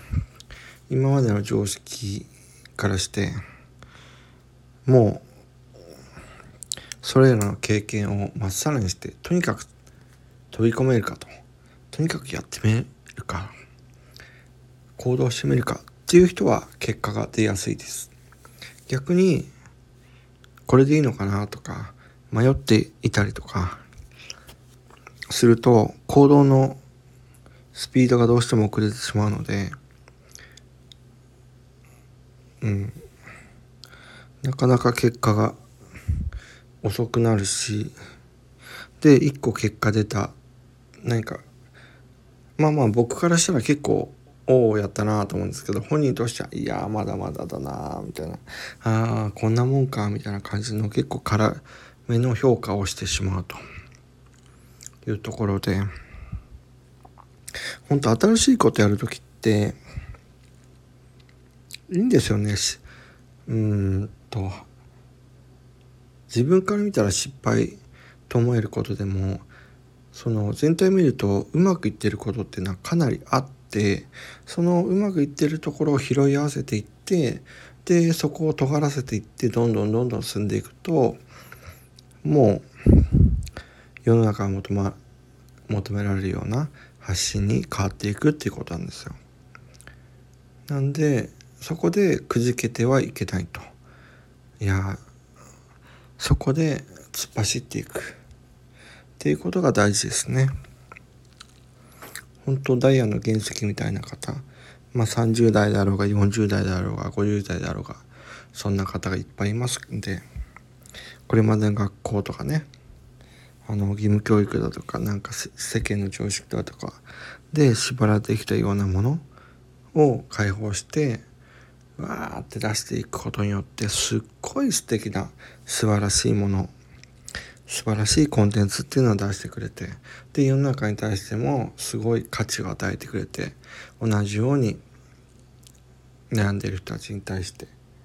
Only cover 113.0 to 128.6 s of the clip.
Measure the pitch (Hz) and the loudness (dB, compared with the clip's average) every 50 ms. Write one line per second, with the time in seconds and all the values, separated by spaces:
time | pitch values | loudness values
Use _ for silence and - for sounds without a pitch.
113 | - - - - - - - - - - - - - - 107 101 101 98 101 104 | -20 -20 -20 -20 -20 -20 -20 -20 -20 -20 -20 -16 -10 -6 -4 -2 -2 -2 -2 0
114 | 107 104 104 104 - - 110 104 101 98 - - - - - - - - - - | 2 2 2 2 4 4 4 4 4 2 0 -2 -2 -4 -6 -8 -10 -8 -6 -4
115 | - 107 104 98 - - - - - - - - - - - 110 110 - 104 101 | -4 -4 -4 -6 -6 -10 -10 -10 -10 -12 -12 -12 -8 -6 -4 -4 -4 -2 -2 -4
116 | 98 98 - - - 101 101 - - - - 57 - - - - - - - - | -4 -4 -6 -6 -6 -6 -6 -8 -8 -8 -6 -6 -6 -8 -10 -12 -12 -12 -12 -16
117 | - - - - - - - - - - - 151 147 131 113 - - - 127 - | -20 -20 -20 -18 -18 -18 -20 -20 -14 -4 2 4 6 6 4 2 0 -4 -2 0
118 | 110 107 107 104 104 - 113 110 - - 104 107 113 101 101 101 101 95 92 95 | 2 2 2 2 0 -2 -4 -4 -2 -2 -2 0 0 0 0 0 0 0 0 0
119 | 104 127 151 165 - - - - - - - - - - - - - - - 156 | 0 0 0 -2 -6 -12 -20 -20 -20 -20 -20 -20 -20 -20 -20 -20 -20 -2 2 4
120 | 151 139 117 104 - - - - 104 101 95 104 110 104 98 - - - - 156 | 4 4 4 0 -4 -8 -4 -2 -2 -2 -2 -2 -4 -6 -6 -6 -8 -4 -2 -2
121 | 151 135 110 - - - - - - - - - - - - - - - - - | -2 0 -2 -6 -10 -16 -20 -20 -20 -20 -20 -20 -20 -20 -20 -20 -20 -20 -14 -12
122 | - - - - - - - - - - - 110 113 107 107 - - - - 104 | -10 -10 -10 -10 -10 -10 -10 -12 -14 -12 -8 -6 -4 -4 -4 -4 -6 -6 -6 -6
123 | 104 - - - - 113 - - 104 104 101 98 - - - - 110 101 - - | -6 -6 -10 -10 -8 -6 -4 -2 -2 -2 -2 -4 -6 -8 -6 -6 -4 -2 -2 -2
124 | - - 117 110 - - - - - - - 269 285 247 165 - - - 117 104 | -2 -2 -2 -4 -4 -6 -12 -14 -14 -8 -4 -2 0 0 0 -2 -2 -2 -2 -2
125 | - 107 98 95 - - - - - - - - - - - - 113 107 104 101 | -2 -4 -6 -6 -6 -8 -12 -18 -20 -20 -20 -20 -12 -8 -4 0 2 2 2 2
126 | 101 101 - - - 120 110 104 101 101 98 95 95 - - - - - - - | 2 2 0 2 2 2 2 2 0 0 0 -2 -2 -4 -10 -18 -20 -20 -20 -20
127 | - - - - - - - - - - - - - - - - - 113 107 107 | -20 -20 -20 -20 -20 -16 -16 -16 -16 -18 -20 -20 -16 -12 -10 -6 -4 -2 -2 0
128 | 104 101 - 151 151 147 - - 104 104 101 110 | 0 2 2 2 2 4 4 2 2 4 4 2